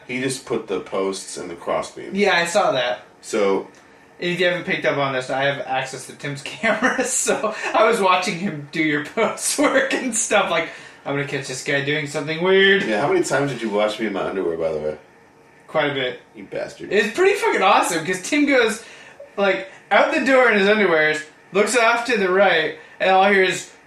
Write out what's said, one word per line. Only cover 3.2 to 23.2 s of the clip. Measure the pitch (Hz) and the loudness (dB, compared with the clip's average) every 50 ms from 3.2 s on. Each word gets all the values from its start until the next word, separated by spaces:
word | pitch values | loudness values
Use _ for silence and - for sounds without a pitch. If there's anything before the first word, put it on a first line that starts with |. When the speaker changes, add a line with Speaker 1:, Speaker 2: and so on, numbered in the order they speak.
Speaker 1:
So | - - 113 107 101 98 95 - - - - - - - - - - _ _ - | -12 -6 -2 0 2 2 0 0 -4 -8 -16 -20 -20 -20 -20 -20 -20 _ _ -8
Speaker 2:
If | 180 180 175 180 | -6 -4 -2 0
you | 180 | 0
haven't | 175 175 165 - | 0 0 -2 -4
picked | 185 160 147 151 | -4 -4 -2 0
up | 156 143 | 0 0
on | 143 139 135 131 | 0 0 -2 -2
this, | 127 127 - | -4 -4 -4
I | 135 135 139 | -2 0 0
have | 143 139 131 - | 0 -2 -2 -4
access | - 131 135 135 - 143 131 - | -4 -4 -4 -4 -6 -10 -12 -14
to | - 117 | -14 -14
Tim's | - - 143 139 139 | -12 -10 -10 -10 -10
<laughs> | - | -10
camera, | - - - - 226 208 - 254 254 254 262 247 | -14 -10 -4 -2 -2 0 0 0 -2 0 -2 -2
so | - - - - 220 180 - - - - - - 359 - | -2 -2 -2 0 0 -2 -2 -2 -6 -6 -6 -6 0 2
I | 330 320 | 4 4
was | 233 214 - | 4 4 2
watching | 196 180 180 185 - 208 175 165 | 2 2 2 2 0 -2 -4 -4
him | 196 160 156 147 143 - - | -4 -6 -6 -8 -10 -8 -4
do | 165 156 | -2 0
your | 156 147 147 147 | 0 0 -2 -4
post | - - 226 214 - - - - - - - | -4 -4 -2 -2 -2 -2 -4 -4 -4 0 2
work | 294 - - 269 - - - | 2 2 2 2 0 0 -2
and | - 254 262 226 | -4 -4 -4 -4
stuff. | - - - 226 196 - - | -4 -2 0 2 2 2 2
Like, | 170 160 160 - - - - - - - - | -2 -2 -4 -6 -10 -16 -20 -20 -20 -14 -8
"I'm | 151 139 | -6 -4
gonna | 143 139 | -4 -4
catch | 139 147 131 131 | -4 -6 -6 -6
this | - 131 - - | -8 -10 -8 -4
guy | 147 143 139 139 | -2 -2 -2 0
doing | 143 151 156 147 | -2 -2 -2 -4
something | 139 - 151 147 156 160 165 175 | -6 -6 -6 -6 -4 -4 0 2
weird." | 190 190 196 196 196 196 196 - | 4 6 6 6 6 4 4 2
Speaker 1:
Yeah, | 214 214 - | 0 -2 0
how | 143 - 190 | 0 2 2
many | 170 - | 2 0
times | - 147 139 143 139 | 0 0 0 0 0
did | 127 110 | -4 -4
you | 117 107 | -4 -2
watch | 101 104 107 107 - - | 0 2 0 0 0 -2
me | 113 | -4
in | 101 95 | -4 -4
my | 90 78 | -4 -4
underwear, | 85 92 98 90 85 82 | -4 -4 -4 -2 -2 -2
by | 80 82 80 80 | -2 -2 -2 -2
the | 73 | -4
way? | 76 76 76 - - - - - - _ _ _ _ _ _ _ _ | -4 -6 -8 -8 -12 -20 -20 -20 -20 _ _ _ _ _ _ _ _
Speaker 2:
Quite | - - 156 147 143 | -6 -2 -2 0 0
a | 139 | -2
bit. | 135 127 123 120 - - _ - | -2 -4 -6 -6 -10 -16 _ -20
Speaker 1:
You | 110 - | -18 -14
bastard. | - - - - - - - - - 185 | -10 -8 -8 -8 -8 -12 -14 -8 -2 0
Speaker 2:
It's | 208 208 214 - | 0 0 0 2
pretty | 330 370 392 - | 2 4 4 4
fucking | - 453 415 330 208 | 2 0 0 2 4
awesome, | 185 196 214 - - - - - 147 | 4 6 6 4 4 2 -2 -2 -2
'cause | 180 185 175 - | -2 -4 -4 -4
Tim | - 302 294 294 | -2 0 2 2
goes, | 294 269 247 226 220 208 - - - - - - - - - - - - | 4 4 4 4 2 0 -4 -10 -18 -20 -20 -20 -20 -20 -20 -20 -10 -4
like, | 208 202 196 185 - - - - - - - | -2 0 0 0 -2 -4 -10 -16 -14 -4 2
out | 202 226 285 277 320 | 4 4 4 4 2
the | 302 240 | 0 2
door | 269 262 254 247 233 | 4 4 6 6 6
in | 214 202 | 4 4
his | 190 | 4
underwears, | 202 214 214 196 175 165 156 151 151 151 151 - - - - - - | 4 4 4 4 4 4 4 2 2 0 -2 -6 -12 -18 -20 -12 -4
looks | 170 196 214 220 226 | 0 0 2 2 2
off | 247 226 226 233 233 233 | 4 4 4 2 2 0
to | 233 233 | -2 -2
the | 202 190 180 | 0 0 2
right, | 185 196 202 190 170 160 156 147 - - - - - - | 4 4 4 4 4 2 0 -2 -6 -10 -18 -16 -8 -2
and | - 190 | 0 2
all | 190 185 | 4 4